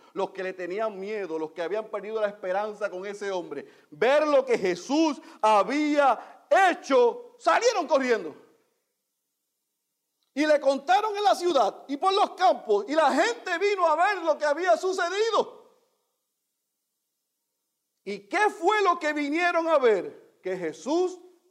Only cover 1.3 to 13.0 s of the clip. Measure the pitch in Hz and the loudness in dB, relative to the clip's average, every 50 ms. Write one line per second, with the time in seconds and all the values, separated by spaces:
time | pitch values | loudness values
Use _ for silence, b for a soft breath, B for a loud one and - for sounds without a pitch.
1.3 | 160 160 233 226 233 185 165 165 190 214 214 214 - 208 190 208 220 220 214 202 | -6 -8 -8 -8 -8 -8 -8 -6 -6 -6 -8 -8 -10 -12 -10 -6 -6 -4 -4 -4
2.3 | 202 - - 185 185 196 208 220 208 190 208 196 180 180 190 208 202 202 208 202 | -4 -6 -6 -4 -4 -4 -4 -6 -8 -8 -8 -8 -8 -8 -10 -10 -10 -8 -6 -6
3.3 | 190 180 170 160 147 139 135 b b b b b - 147 208 247 277 302 302 302 | -4 -6 -6 -8 -10 -12 -12 b b b b b -6 -2 2 2 4 4 2 4
4.3 | 294 269 262 262 233 185 180 185 175 175 - - 269 311 330 311 277 - B B | 2 2 2 2 0 0 0 0 -2 -2 -4 -2 2 2 2 2 0 -4 B B
5.3 | B B - 220 220 202 196 190 262 294 302 294 294 294 285 262 220 - - - | B B 2 4 4 4 4 2 0 0 0 0 2 4 4 4 2 0 -2 -18
6.3 | - - _ - 285 359 392 359 311 311 - - 277 254 240 233 - - - - | -20 -12 _ 2 4 4 6 4 2 0 -2 0 4 4 4 4 2 -2 -12 -20
7.3 | _ _ - 330 330 349 440 494 453 392 320 254 311 277 269 247 233 214 175 151 | _ _ 0 2 2 4 4 2 2 2 0 2 0 2 2 2 0 0 -2 -8
8.3 | - - - _ _ _ _ _ _ _ _ _ _ _ _ _ _ _ _ _ | -14 -16 -20 _ _ _ _ _ _ _ _ _ _ _ _ _ _ _ _ _
9.3 | _ _ _ _ _ _ _ _ _ _ _ _ _ _ _ _ _ _ _ _ | _ _ _ _ _ _ _ _ _ _ _ _ _ _ _ _ _ _ _ _
10.3 | - 262 302 302 302 294 302 269 277 269 277 - 359 415 415 440 403 403 415 392 | -4 -2 2 2 2 2 4 2 0 0 0 2 2 2 2 0 -2 0 2 2
11.3 | 330 - 339 359 320 262 214 190 - - - - 277 277 339 381 392 415 392 - | 2 2 0 0 2 2 2 2 0 -6 -12 -10 -8 -2 -2 0 2 2 0 0
12.3 | - - 359 359 294 240 - 220 208 202 226 277 285 320 | 0 2 2 2 2 2 0 0 0 0 0 0 0 2